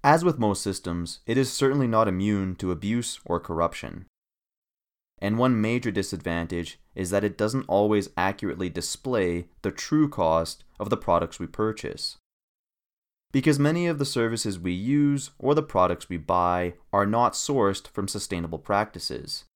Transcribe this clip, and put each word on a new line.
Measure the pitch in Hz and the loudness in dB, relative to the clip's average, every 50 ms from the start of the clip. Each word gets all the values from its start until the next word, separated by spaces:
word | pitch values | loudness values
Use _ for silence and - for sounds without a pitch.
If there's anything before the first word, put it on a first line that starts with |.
| - | 6
As | 139 151 165 170 | 6 6 6 6
with | 180 151 123 | 2 2 4
most | 113 107 98 - - | 2 2 2 0 -2
systems, | 104 95 - - 87 85 87 87 85 - - _ | -4 -4 -4 -4 -6 -4 -4 -6 -8 -10 -12 _
it | - 113 | 0 2
is | 131 135 - | 2 2 0
certainly | - - 139 135 135 143 131 | 0 2 2 2 4 4 2
not | 117 113 110 110 | 4 4 4 4
immune | 104 92 92 98 104 104 98 95 95 90 | 4 2 0 2 2 2 0 0 -2 -4
to | - - 92 | -4 -4 -4
abuse | 90 78 85 101 113 120 120 - - - - | -4 -2 -2 -2 -2 -2 -2 -4 -8 -12 -4
or | - 87 87 | -4 -4 -4
corruption. | - - 85 80 85 82 - - - - 50 - - _ _ _ _ _ _ _ _ _ _ _ _ _ _ _ _ _ _ _ _ _ _ _ | -2 -4 -2 0 0 0 -2 -6 -12 -12 -12 -14 -16 _ _ _ _ _ _ _ _ _ _ _ _ _ _ _ _ _ _ _ _ _ _ _
And | - 101 107 113 | -2 0 2 4
one | 123 131 123 110 | 4 4 4 4
major | 107 110 117 123 117 117 | 2 2 0 0 -2 -2
disadvantage | 92 98 90 - - 82 - 90 85 85 85 80 90 85 85 - - _ - _ _ | -2 -2 -2 -4 -6 -6 -4 -4 -2 -2 -2 -2 -4 -6 -6 -6 -12 _ -20 _ _
is | - 92 85 | -6 -4 0
that | 98 101 101 | 0 0 0
it | 104 90 | 0 0
doesn't | - 107 110 123 135 127 | 0 -2 -2 -2 -4 -2
always | - 92 98 104 104 107 104 98 - _ | 0 2 2 4 4 4 2 0 -2 _
accurately | - 90 98 101 - - 95 71 85 95 90 | -2 -2 -2 -2 -2 -6 -6 -4 -4 -6 -4
display | 78 87 82 - - - - 135 127 110 92 87 87 87 85 - _ - - | -4 -6 -6 -6 -8 -8 -4 -2 0 0 2 0 0 -2 -6 -10 _ -6 -6
the | 98 | -6
true | - - - - 151 151 151 | -6 -6 -4 0 2 2 2
cost | 143 147 - 90 80 80 82 82 - - - - - _ - | 2 2 0 2 4 4 2 0 -2 -8 -14 -18 -20 _ -8
of | 101 104 | -2 -2
the | 101 | -2
products | - - 95 87 85 87 - - - | -2 2 2 2 2 2 -2 -6 -10
we | 87 | -10
purchase. | 82 - - 107 110 107 - - - - - - - - _ _ _ _ _ _ _ _ _ _ _ _ _ _ _ _ _ _ _ _ _ _ _ | -10 -4 -2 -2 -2 -2 -4 -8 -10 -8 -8 -10 -10 -10 _ _ _ _ _ _ _ _ _ _ _ _ _ _ _ _ _ _ _ _ _ _ _
Because | - 135 131 160 151 | -2 2 2 4 4
many | 143 143 147 160 170 175 | 4 2 2 2 0 0
of | 170 160 | -2 0
the | 143 139 | -2 -4
services | 143 - 127 117 113 117 113 - 107 98 87 | -2 0 0 0 0 -2 -2 -4 -4 -6 -4
we | 85 92 90 | -4 -4 -4
use | 90 101 123 143 147 147 143 143 139 - - _ _ | -2 -2 0 2 2 4 2 2 0 -4 -8 _ _
or | - 131 147 | 0 2 2
the | 156 156 | 2 0
products | - - 98 90 90 87 - - _ | 0 2 4 4 4 2 -2 -4 _
we | 87 | -8
buy | 82 76 - 92 90 87 87 87 90 90 87 87 - _ _ | -6 -2 0 2 4 4 4 2 2 0 -4 -6 -10 _ _
are | - 101 101 | 0 2 2
not | 101 107 117 120 120 - | 2 2 2 2 2 2
sourced | - - - 143 135 107 98 98 - - | -2 -4 0 2 4 4 2 2 0 -8
from | - _ - 98 | -8 _ -6 -6
sustainable | 98 - 104 - - 98 87 85 80 82 76 | -4 -4 -6 -6 -4 -4 -4 -4 -6 -8 -10
practices. | - - 101 101 110 107 - - - - - - - - - - - _ _ | -4 0 0 0 0 -2 -6 -10 -8 -8 -8 -8 -8 -10 -12 -12 -12 _ _